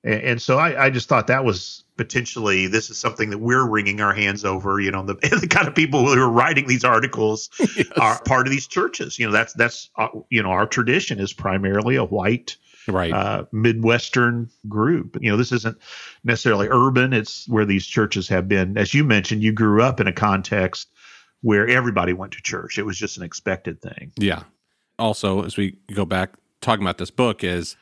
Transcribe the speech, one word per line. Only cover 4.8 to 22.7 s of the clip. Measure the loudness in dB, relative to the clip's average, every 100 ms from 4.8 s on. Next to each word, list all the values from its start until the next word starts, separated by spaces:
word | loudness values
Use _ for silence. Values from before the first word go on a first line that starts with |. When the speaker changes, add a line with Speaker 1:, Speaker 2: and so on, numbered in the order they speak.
Speaker 1:
you | 0
know, | -2
the, | -6
<laughs> | -4 0 0
the | 2
kind | 0 2
of |
people | 0 2 2 4
who | 6
are | 6
writing | 4 4 2 0
these | 2
articles | 4 4 2 -2 -2 -2 -8
Speaker 2:
<laughs> | -2 -2 0
Yes. | -2 2
Speaker 1:
are | 2 0
part | 0 2 2
of |
these | -2 -2
churches. | -4 -4 -4 -10 -4
You | 0
know, |
that's, | 2 0
that's, | 0 0 0 -12 -4
uh, | -4 -4 -2
you | 0
know, | 2
our | 0 0
tradition | 0 2 0 -2 -4
is | -6
primarily | -4 -2 0 0 0 0 0
a |
white, | 0 0 0 -2 -4 -18 _ _ -4
Speaker 2:
Right. | -2 0
Speaker 1:
uh, | 0 -2 -4 -4
Midwestern | 2 2 4 2 2 0 0 2 0 -8 _ -8
group. | -2 0 0 -4 -4
You | 0
know, | 0
this | 0
isn't | -2 -4 -8 -18 -20 -20 -8
necessarily | -4 0 2 2 2
urban. | 4 4 4 2
It's | 0 -2 -12 -2
where | 0 2
these | 2 0
churches | 0 0 -2 0
have | -2 2
been. | 0 0 0
As | 0
you | 2
mentioned, | 4 2 2 0
you | 0
grew | 2 4 4
up | 4 2
in | -2
a |
context | 0 0 0 0 0 0 -4 -16 _ -20 -20 _ _
where | 2 4 4
everybody | 2 2 0 0
went | -2 -6
to | -10
church. | -8 -8 -8